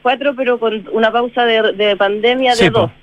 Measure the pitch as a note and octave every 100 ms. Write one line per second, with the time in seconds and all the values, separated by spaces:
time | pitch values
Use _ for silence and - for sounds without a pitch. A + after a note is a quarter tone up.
0 | B3 B3+ C#4 B3+ B3 A#3+ A3+ G#3+ F#3 A3
1 | A3 A#3 A#3+ B3 A#3+ A3+ G#3+ G3 G#3 G3
2 | G3+ G#3 A3+ B3+ C4 A#3 B3+ A3+ F3 -